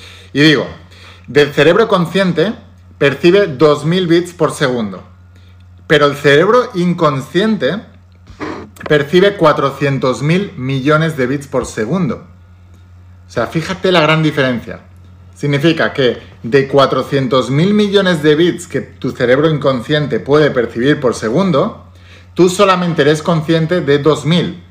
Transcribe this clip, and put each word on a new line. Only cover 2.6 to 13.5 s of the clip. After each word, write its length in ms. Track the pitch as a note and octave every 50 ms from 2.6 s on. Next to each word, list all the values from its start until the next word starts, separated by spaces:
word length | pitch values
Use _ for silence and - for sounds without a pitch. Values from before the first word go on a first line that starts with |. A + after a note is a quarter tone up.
| - - - - - - -
percibe 500 | - D3 C#3 C3 - - E3+ F#3 G3+ G3+
dos 360 | E3+ C3+ A#2+ D#3 D3+ D3 C#3+ C#3
mil 240 | D#3+ F3 F#3+ F#3
bits 260 | D#3+ E3 F3 E3+ F3 -
por 180 | - D#3 C3+
segundo, 520 | - - D3 B2+ B2+ A#2+ A2 G2 F#2 F2 F2 - - - - - - - - - - - - - - - -
pero 200 | - D#3 D3 D3
el 100 | C#3+ C#3
cerebro 560 | - - C#3+ C#3 D3 F3+ G#3 A3+ B3 A#3+ - -
inconsciente 1080 | F3 F3 F3+ E3+ F3 E3 D3 C#3 C3+ B2+ - - F3 G#3 A3 G#3+ E3 B2+ C3+ F3+ A#3 - - - - - _ - _ - - - - - - - - - - - - -
percibe 480 | - D3+ C#3+ C#3 C#3+ F3+ F3+ G3 G3+ G3+
cuatrocientos 880 | - E3 D3+ C#3+ D3 C3+ C3+ - - D3 C#3 C#3 B2 C#3 B2+ A#2+ G#2+ C#3
mil 300 | D3+ F3 G3+ G3+ - -
millones 600 | B2+ B2+ C3 C#3 C3 B2+ D3 D3+ D#3 E3 D#3+ C3
de 100 | C3 B2
bits 200 | B2 C#3 C#3+ C#3
por 200 | - - B2 A#2
segundo. 580 | - - A#2 G#2+ A2+ E3 F#3+ E3+ A#2 F#2 - - - - - - - - _ - - - - - - - - - - - - -
O 40 | -
sea, 140 | - B2 A2+
fíjate 460 | -